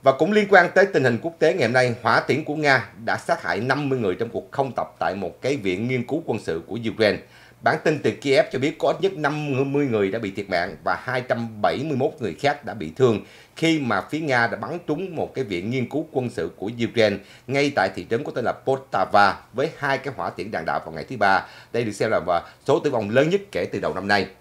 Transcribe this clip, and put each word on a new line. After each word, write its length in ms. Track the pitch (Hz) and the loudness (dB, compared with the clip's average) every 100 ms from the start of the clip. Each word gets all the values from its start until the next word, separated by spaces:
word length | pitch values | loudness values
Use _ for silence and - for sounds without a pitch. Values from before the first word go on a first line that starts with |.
Và 100 | 135 | 4
cũng 200 | 131 160 | 4 2
liên 140 | 214 202 | 2 6
quan 200 | 196 175 | 6 6
tới 120 | 190 190 | 4 4
tình 180 | 175 | 4
hình 140 | 127 113 | 2 0
quốc 100 | 165 - | -4 2
tế 160 | 160 | 2
ngày 140 | 185 117 | 4 2
hôm 40 | |
nay, 220 | 127 127 117 | 4 2 0
hỏa 180 | 113 127 | 2 2
tiễn 240 | - 139 | 2 -2
của 120 | 156 151 | -2 0
Nga 320 | 147 131 - - | 2 2 0 -8
đã 120 | 113 95 | -4 -4
sát 260 | - 170 | -2 -4
hại 180 | 82 92 | -2 -2
năm 280 | 123 135 147 | 0 0 0
mươi 100 | 131 | 0
người 160 | 104 | 0
trong 140 | 90 117 | -2 -4
cuộc 220 | 98 - | -6 -8
không 220 | - 139 - | -4 -4 -4
tập 100 | - - | -8 -4
tại 160 | 85 | -4
một 280 | 95 90 - | -4 -6 -6
cái 140 | 127 143 | -4 -2
viện 320 | 98 90 120 | -2 -2 -2
nghiên 180 | 127 117 | -2 -2
cứu 160 | 151 165 | -4 -2
quân 120 | 110 | -4
sự 240 | - 82 - | -4 -6 -6
của 120 | 110 113 | -6 -6
Ukraine. 260 | 101 107 92 - - - - | 2 2 2 -6 -20 -20 -2
Bản 120 | 117 151 | 0 2
tin 140 | 170 147 | 0 2
từ 80 | 120 | 0
Kiev 360 | 101 139 135 160 | -2 2 4 4
cho 60 | 131 | 0
biết 200 | 143 160 | -2 0
có 100 | 151 | -2
ít 80 | 156 | 0
nhất 120 | 190 | -2
năm 600 | 185 147 151 147 127 139 | -2 -2 -2 -2 0 0
mươi 140 | 143 139 | 0 2
người 240 | 110 98 | 2 0
đã 80 | 110 | 0
bị 120 | 104 | -6
thiệt 200 | 98 95 | -6 -2
mạng 260 | 87 92 80 | -2 -2 -4
và 100 | 98 90 | -4 -4
hai 180 | - 127 | -2 -4
trăm 420 | 123 120 117 107 | -2 -4 -4 -2
bảy 160 | 92 87 | -2 0
mươi 120 | 143 131 | -2 -2
mốt 140 | 143 - | -2 -4
người 140 | 110 78 | -8 -2
khác 240 | 139 151 | -2 -2
đã 100 | - | -8
bị 180 | 107 78 - | -10 -10 2
thương 280 | 127 104 - - - - | 4 4 -4 -20 -20 -2
khi 220 | 165 160 | 2 2
mà 220 | 127 98 | 2 0
phía 200 | - 151 | -2 -6
Nga 260 | 160 123 117 | 0 2 2
đã 100 | 101 | -2
bắn 220 | 98 170 - | -6 -8 -4
trúng 300 | 151 185 156 | -4 -4 -4
một 180 | 90 | -6
cái 100 | - | -4
viện 260 | 101 87 101 | -4 -4 -2
nghiên 200 | 131 117 | -2 -2
cứu 160 | 143 165 | -4 -2
quân 180 | 139 120 | -4 -4
sự 200 | - 82 - | -6 -8 -6
của 140 | 101 120 113 | -8 -4 -2
Ukraine 280 | 117 107 98 - - - | 2 2 2 -8 -20 -4
ngay 260 | 139 143 - | 0 0 2
tại 120 | 98 | 0
thị 120 | 101 82 | -2 -4
trấn 140 | 113 | -4
có 80 | 95 | -2
tên 100 | 131 | -4
là 80 | 107 | -4
Poltava 880 | - - 120 - - 92 104 101 - - | -2 -2 -2 -2 -2 2 6 6 2 -8
với 180 | 110 160 - | -4 -4 -4
hai 200 | 143 135 | -2 -2
cái 160 | 143 117 | -4 -6
hỏa 140 | 90 | -8
tiễn 200 | - 95 | -6 -8
đạn 140 | 95 80 | -6 -4
đạo 140 | 76 | -4
vào 100 | 82 | -6
ngày 100 | 80 | -12
thứ 120 | 69 123 | -10 0
Ba. 300 | 101 92 - - - | 4 2 0 -18 -6
Đây 120 | 117 | -4
được 80 | 117 | -4
xem 180 | 98 117 | -2 0
là, 100 | 98 82 | 0 0
và 160 | 85 - - - | -2 -2 -8 0
số 140 | 156 | 2
tử 100 | 151 | 2
vong 200 | 127 101 | -2 2
lớn 200 | 117 151 | 2 4
nhất 100 | 196 196 | 0 -2
kể 140 | 87 92 | -4 -4
từ 80 | 101 | -2
đầu 140 | 85 | -4
năm 140 | 90 101 | -4 2
nay. 180 | 104 90 - | 2 0 -8